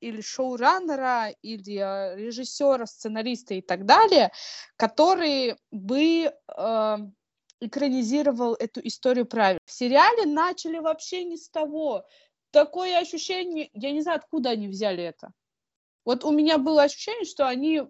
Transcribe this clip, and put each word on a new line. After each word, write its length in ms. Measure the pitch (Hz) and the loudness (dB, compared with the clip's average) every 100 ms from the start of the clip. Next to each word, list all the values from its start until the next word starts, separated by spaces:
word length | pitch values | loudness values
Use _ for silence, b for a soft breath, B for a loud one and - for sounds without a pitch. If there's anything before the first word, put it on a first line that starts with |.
или 200 | 233 220 | -12 -10
шоураннера, 1080 | 208 - 262 247 254 370 349 277 262 247 214 - | -10 -6 -4 0 2 2 0 -2 0 0 -2 -8
или, 360 | 214 220 190 202 | -12 -12 -8 -6
э, 400 | 196 196 190 190 | -4 -4 -6 -8
режиссёра, 680 | 220 233 254 - 285 254 226 | -10 -10 -10 0 2 2 -2
сценариста 680 | - 220 214 226 240 - | -10 -8 -6 -4 -6 -6
и 80 | 190 | -8
так 240 | - 180 196 | -4 0 6
далее, 460 | 320 440 330 214 B B B B - | 8 8 6 4 B B B B -2
который, 800 | 226 - 330 370 320 277 247 - _ 220 190 262 320 330 320 - - - | 0 4 4 4 2 0 -2 -4 _ -10 -4 2 4 2 0 -6 -14 -6
э, 400 | 208 226 214 214 208 - _ _ _ - | -2 0 0 -2 -8 -18 _ _ _ -14
экранизировал 960 | 233 277 285 254 220 277 285 240 240 226 | -8 -2 0 0 0 0 0 0 -2 -4
эту 260 | 226 - | -6 -8
историю 420 | 233 - 254 247 240 | -10 -4 0 0 0
правильно. 340 | 233 196 175 - | 2 2 0 -6
В 60 | |
сериале 540 | - 247 277 370 466 349 | -6 2 6 6 4 0
начали 540 | 294 349 359 339 330 | 0 0 -2 -8 -6
вообще 440 | 320 320 - 370 | -4 -4 -6 -8
не 140 | 349 330 | -8 -12
с 120 | - | -10
того. 540 | 330 302 302 302 208 - b b _ _ | -6 -4 -4 -4 -4 -8 b b _ _
Такое 480 | 294 294 349 370 359 | 2 4 0 -2 -2
ощущение, 680 | 349 330 - 370 359 320 294 | -2 -6 -6 -6 -4 -6 -8
я 180 | 208 269 | -8 -6
не 100 | 294 | -4
знаю, 160 | 311 320 | -2 -4
откуда 320 | - 320 247 | -4 -4 -2
они 180 | 226 202 | -2 -6
взяли 360 | 190 208 180 | -4 -4 -2
это. 280 | 170 - - _ _ _ _ _ _ _ | -6 -10 -20 _ _ _ _ _ _ _
Вот 200 | - 247 294 | -4 -2 2
у 60 | |
меня 260 | 302 302 311 | 2 4 2
было 260 | 269 302 | 4 4
ощущение, 420 | 285 - - 466 381 | 4 2 -10 -8 -6
что 220 | - 269 | -2 -2
они 360 | 247 294 311 | 0 -2 -2